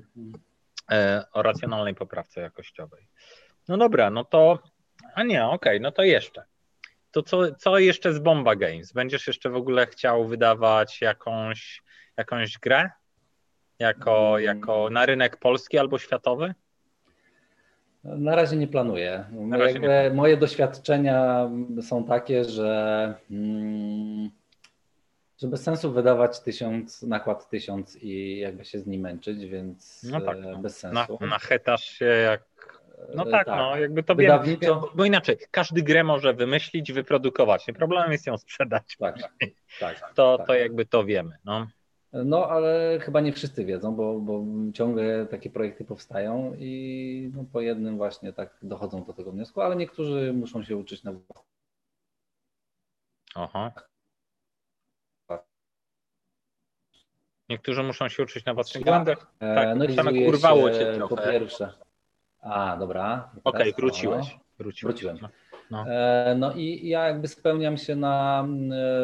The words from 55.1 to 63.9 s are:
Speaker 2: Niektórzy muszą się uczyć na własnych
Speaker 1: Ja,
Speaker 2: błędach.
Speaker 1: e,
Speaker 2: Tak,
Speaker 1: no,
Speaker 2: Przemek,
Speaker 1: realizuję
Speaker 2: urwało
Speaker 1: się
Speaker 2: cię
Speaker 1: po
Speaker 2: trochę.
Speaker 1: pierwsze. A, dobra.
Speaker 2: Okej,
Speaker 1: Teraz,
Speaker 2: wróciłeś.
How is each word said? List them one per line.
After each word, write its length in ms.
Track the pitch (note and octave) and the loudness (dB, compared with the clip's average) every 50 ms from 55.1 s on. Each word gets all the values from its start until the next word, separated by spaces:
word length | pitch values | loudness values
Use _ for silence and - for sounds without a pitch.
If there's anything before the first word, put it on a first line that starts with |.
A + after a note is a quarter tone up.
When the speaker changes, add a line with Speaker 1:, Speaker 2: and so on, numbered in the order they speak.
| _ _ _ - F2 E2+ - _ _ _ _ _ _ _ _ _ _ _ _ _ _ _ _ _ _ _ _ _ _ _ _ _ _ _ _ _ _ _ _ _ _ _ _ _ _ _ _ - | _ _ _ -12 -12 -12 -12 _ _ _ _ _ _ _ _ _ _ _ _ _ _ _ _ _ _ _ _ _ _ _ _ _ _ _ _ _ _ _ _ _ _ _ _ _ _ _ _ -10
Speaker 2:
Niektórzy 340 | A#2+ A2+ - C#3 B2+ C3 C3+ | -10 -8 -6 -4 -4 -4 -4
muszą 260 | C3+ B2 - C3+ A#2+ | -4 -4 -4 -6 -6
się 140 | - - C3+ | -4 -4 -6
uczyć 220 | - - A#2 - | -6 -8 -8 -6
na 100 | B2+ A#2 | -4 -4
własnych 320 | A#2+ A#2+ - - C3+ B2+ | -4 -4 -6 -8 -2 2
Speaker 1:
Ja, 60 | D#3 E3+ | 2 2
Speaker 2:
błędach. 400 | F3 E3 D#3+ C#3+ - - _ _ _ | 4 2 0 -2 -4 -6 _ _ _
Speaker 1:
e, 140 | A2 A2 G#2+ | -4 0 2
Speaker 2:
Tak, 140 | A2 A2 A2 A2+ | 2 2 2 2
Speaker 1:
no, 80 | B2+ D3 | 0 0
Speaker 2:
Przemek, 120 | C#3 C3 B2+ B2+ | 2 2 2 2
Speaker 1:
realizuję 240 | B2+ B2+ B2+ B2 A#2+ | 2 2 4 4 4
Speaker 2:
urwało 440 | D3 C#3+ D#3 E3 D3+ C#3+ B2+ A#2 A2+ | 4 6 6 8 8 8 6 6 4
Speaker 1:
się 60 | A2+ | 2
Speaker 2:
cię 220 | A2+ A2 A2 G#2+ | 0 0 -2 -4
Speaker 1:
po 160 | G2+ G2 A#2+ | -4 -4 -4
Speaker 2:
trochę. 160 | A2 G#2 G#2+ A#2+ | -2 0 0 0
Speaker 1:
pierwsze. 400 | A2+ A2 G#2 - - G#2 F#2 - _ _ _ _ _ _ _ _ _ _ _ _ _ | 0 -2 -4 -8 -8 -10 -10 -10 _ _ _ _ _ _ _ _ _ _ _ _ _
A, 360 | - G#2+ G#2 G2+ G2 F#2 F2 | -10 -6 -4 -2 -2 -2 -4
dobra. 540 | E2+ F#2+ F2+ F2+ F#2 F#2+ G#2+ A#2+ B2+ B2 - - - - | -4 -6 -6 -4 -4 -4 -4 -4 -6 -8 -12 -18 -6 -4
Speaker 2:
Okej, 160 | C3 B2 A2 | -2 0 2
Speaker 1:
Teraz, 160 | A#2 G#2+ - | 0 0 0
Speaker 2:
wróciłeś. 500 | - B2+ C3 | 0 0 -2